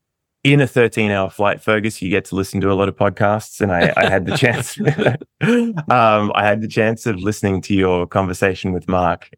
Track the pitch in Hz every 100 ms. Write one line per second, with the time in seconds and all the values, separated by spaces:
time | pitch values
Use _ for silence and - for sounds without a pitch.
0 | _ _ _ _ 139 143 131 131 117 -
1 | 104 101 95 - 101 - - 107 110 -
2 | 95 95 - 90 95 98 98 98 98 -
3 | 101 95 104 107 - - 101 87 85 -
4 | 98 95 90 98 123 113 123 - 180 147
5 | 139 123 - - 185 240 233 185 151 123
6 | 113 107 104 - 104 104 107 - 110 113
7 | 120 95 98 107 101 95 - 101 92 90
8 | 87 101 92 90 98 92 95 90 82 92
9 | 87 85 -